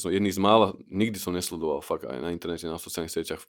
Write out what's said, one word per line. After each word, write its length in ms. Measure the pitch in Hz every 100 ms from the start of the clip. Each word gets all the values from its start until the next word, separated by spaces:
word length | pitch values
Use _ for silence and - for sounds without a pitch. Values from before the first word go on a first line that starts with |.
som 80 | 90
jedný 240 | 98 101
z 80 | 92
mála, 320 | 98 113 98 - -
nikdy 320 | 95 113 98
som 160 | 92 90
nesledoval 480 | - 82 80 71
fakt 240 | - 80 58
aj 80 | 64
na 160 | 85
internete, 320 | 85 87 82
na 160 | 85 82
sociálnych 320 | - - 82
sieťach, 320 | 82 80 78